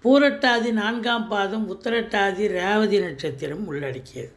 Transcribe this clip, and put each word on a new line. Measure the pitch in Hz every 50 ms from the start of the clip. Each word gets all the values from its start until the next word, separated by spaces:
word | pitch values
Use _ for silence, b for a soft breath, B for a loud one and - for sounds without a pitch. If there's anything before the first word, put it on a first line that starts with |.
| -
பூரட்டாதி | 233 269 285 285 277 277 285 - 254 240 233 226 240
நான்காம் | 226 214 208 220 240 240 226 240 240 233 220
பாதம், | - 202 202 196 196 208 220 214 185
உத்திரட்டாதி, | 190 - - 240 226 226 220 220 - 208 196 196 185 185 214
ரேவதி | 202 180 180 180 196 208 214 220 202 202 202
நட்சத்திரம் | 180 175 143 135 - 156 131 131 156 139 147 180 214
உள்ளடக்கியது. | 175 147 143 143 135 127 127 - - - 127 113 113 -